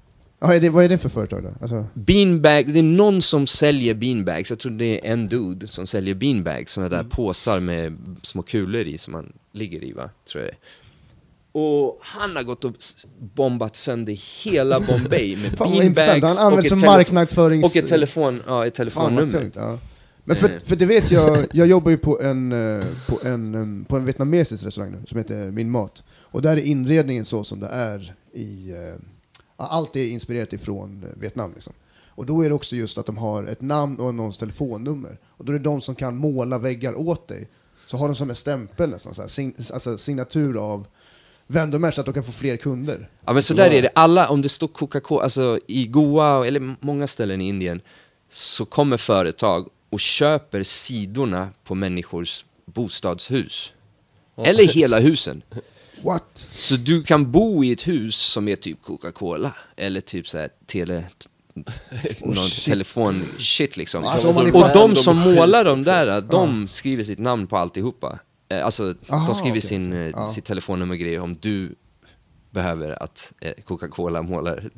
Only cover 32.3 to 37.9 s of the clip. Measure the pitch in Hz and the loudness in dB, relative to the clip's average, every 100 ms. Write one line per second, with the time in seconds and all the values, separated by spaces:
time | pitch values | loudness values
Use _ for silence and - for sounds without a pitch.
32.3 | 160 156 147 - 123 110 - 107 110 113 | 0 0 -2 -4 -8 -8 -8 -10 -8 -6
33.3 | 107 101 113 135 147 143 120 123 117 110 | -6 -8 -8 -4 -4 -4 -6 -6 -6 -8
34.3 | 95 110 - 139 107 131 147 120 - _ | -8 -10 -8 -8 -6 -8 -10 -12 -18 _
35.3 | - 120 147 147 143 - 127 131 123 151 | -14 -8 -4 -4 -4 -6 -8 -8 -4 -4
36.3 | 131 123 127 127 123 127 117 165 165 - | -2 -4 -4 -4 -6 -6 -6 -6 -6 -8
37.3 | 98 - _ _ _ - | -16 -16 _ _ _ -12